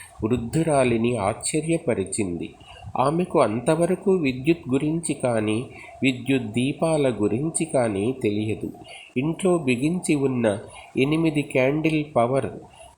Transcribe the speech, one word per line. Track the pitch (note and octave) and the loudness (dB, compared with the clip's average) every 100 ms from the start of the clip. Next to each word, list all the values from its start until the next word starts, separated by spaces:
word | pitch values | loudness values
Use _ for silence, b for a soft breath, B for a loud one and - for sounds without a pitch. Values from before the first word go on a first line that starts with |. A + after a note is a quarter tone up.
| B B | B B
వృద్ధురాలిని | A2 A#2+ A#2 D#3+ E3 C#3 B2+ A#2 A#2 A#2+ | -2 -2 -2 -2 2 4 4 4 2 2
ఆశ్చర్యపరిచింది. | G2 A#2 - D#3 D#3+ E3 - G2+ F#2+ - F#2+ F2 - - B B B - | 0 -2 -4 -2 0 0 0 0 -2 -2 -2 -4 -8 -12 B B B 0
ఆమెకు | C3+ E3 F3+ E3 | 2 2 2 2
అంతవరకు | A#2 A2+ A#2+ D#3+ E3+ F3+ G3 | 2 2 0 2 2 0 2
విద్యుత్ | F#3+ C#3 B2+ C#3 E3 B2+ | 2 2 0 0 0 0
గురించి | C3+ D3+ E3 E3 | 0 0 -2 -2
కానీ, | - B2+ A2+ G#2+ G#2+ B2+ B B B | -2 0 0 0 -2 -4 B B B
విద్యుత్ | C#3 A#2+ A#2 C3+ | 0 0 0 0
దీపాల | A2+ A2+ C3 D3 E3 D#3 C3+ G#2 | 0 -2 -2 0 0 2 2 2
గురించి | G#2 A2 D#3+ D#3+ D#3+ | 0 0 -2 -4 -2
కానీ | C#3 A#2 G2 A2 C3 | 0 0 0 -2 0
తెలియదు. | A2 G#2 G#2+ G2+ - - B B B B2 | -2 0 -2 -4 -6 -10 B B B -4
ఇంట్లో | D3+ E3 F#3+ F3 | -2 0 2 2
బిగించి | C3+ B2 D3 F3+ - D3+ | 2 0 0 0 0 2
ఉన్న | C3+ B2 A2+ G2 - B B - | 2 2 2 0 -4 B B 0
ఎనిమిది | C3+ D#3 D#3+ D3 | 2 2 2 0
క్యాండిల్ | C#3+ C3+ B2+ D3+ D#3 D#3 D3 B2 | 0 2 2 2 0 0 0 2
పవర్ | A#2+ C3+ A2 - - B B | 2 2 -2 -6 -16 B B